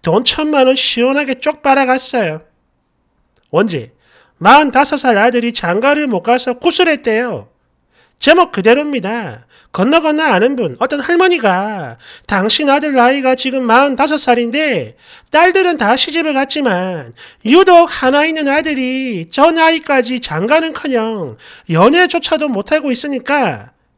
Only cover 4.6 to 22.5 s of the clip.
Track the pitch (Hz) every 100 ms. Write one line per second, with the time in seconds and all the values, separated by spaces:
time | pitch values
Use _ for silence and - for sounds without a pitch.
4.6 | 285 262 285 285 262 202 240 240 233 240
5.6 | 175 196 269 294 285 262 233 247 254 247
6.6 | 349 349 339 294 233 220 247 135 98 _
7.6 | _ _ _ _ _ _ 277 359 359 202
8.6 | 208 269 294 262 190 233 170 113 _ _
9.6 | _ - 233 330 311 302 320 - 247 247
10.6 | 170 - 269 294 269 349 370 339 214 185
11.6 | 208 202 131 113 - - - 202 214 -
12.6 | 285 277 302 262 240 277 254 254 262 262
13.6 | 240 240 285 262 285 302 254 240 233 285
14.6 | 302 185 165 - - - _ 302 359 381
15.6 | 359 311 208 262 330 330 311 269 277 302
16.6 | 254 180 185 165 120 - - _ 214 339
17.6 | 370 339 339 - 262 285 320 311 277 294
18.6 | 311 269 254 262 262 185 165 269 320 330
19.6 | 320 320 320 269 233 254 - 156 220 320
20.6 | 320 311 294 240 220 208 143 110 - -
21.6 | - 160 220 339 359 339 - 320 302